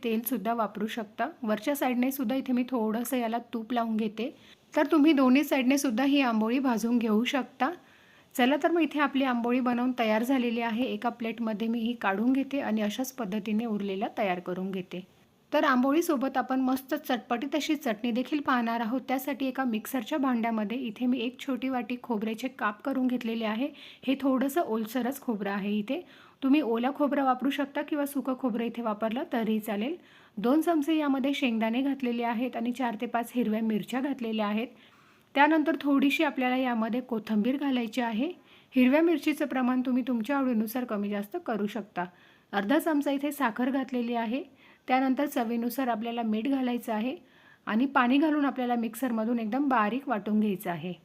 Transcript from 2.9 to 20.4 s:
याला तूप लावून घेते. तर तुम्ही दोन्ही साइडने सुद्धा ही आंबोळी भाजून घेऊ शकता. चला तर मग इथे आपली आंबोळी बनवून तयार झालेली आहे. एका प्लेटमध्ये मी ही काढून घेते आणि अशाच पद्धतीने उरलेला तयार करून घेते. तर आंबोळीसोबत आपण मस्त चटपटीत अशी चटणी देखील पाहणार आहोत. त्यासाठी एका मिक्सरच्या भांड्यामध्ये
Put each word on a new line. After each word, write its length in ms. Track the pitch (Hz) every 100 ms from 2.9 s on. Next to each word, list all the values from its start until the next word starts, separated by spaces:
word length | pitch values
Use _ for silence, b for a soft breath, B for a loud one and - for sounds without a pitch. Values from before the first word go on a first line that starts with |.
| 220 233 254
याला 200 | 226 233 233
तूप 200 | 233 220
लावून 240 | 247 226 220
घेते. 380 | 220 208 254 - B B _
तर 120 | 302 302
तुम्ही 260 | 320 294
दोन्ही 300 | 285 254 254
साइडने 340 | 302 285 254 285
सुद्धा 260 | 285 220
ही 180 | 277 285
आंबोळी 380 | 254 220 220 262
भाजून 380 | 269 226 233 240
घेऊ 260 | 220 214 240
शकता. 460 | 269 247 - 262 359 b b b b b -
चला 200 | 247 285
तर 80 | 330
मग 100 | 339
इथे 180 | 294 285
आपली 240 | 285 277 269
आंबोळी 340 | 240 240 254
बनवून 320 | 247 240 254 247
तयार 240 | 226 214
झालेली 380 | 240 269 240 233
आहे. 240 | 233 220 254
एका 240 | 208 240
प्लेटमध्ये 580 | 226 226 226 226 208 226
मी 120 | 233
ही 140 | 226
काढून 400 | 240 202 196 240
घेते 260 | 269 269 277
आणि 220 | 214 214
अशाच 300 | 208 208 262
पद्धतीने 520 | - 214 214 214 214 233
उरलेला 420 | 208 202 190 240 -
तयार 220 | 202 180
करून 320 | 180 180 190
घेते. 360 | 190 180 180 185 b b _ -
तर 120 | 226
आंबोळीसोबत 760 | 302 254 269 294 339 285 269 269
आपण 240 | - 262
मस्त 320 | 254 262 - 302
चटपटीत 580 | 302 254 - 240 277 302
अशी 200 | 285 294
चटणी 360 | 262 214 240
देखील 280 | 226 254 302
पाहणार 420 | 294 254 226 233
आहोत. 200 | 226 262 247
त्यासाठी 380 | 262 277 262 269
एका 160 | 254
मिक्सरच्या 540 | 262 214 - 254 214 311
भांड्यामध्ये 600 | 262 240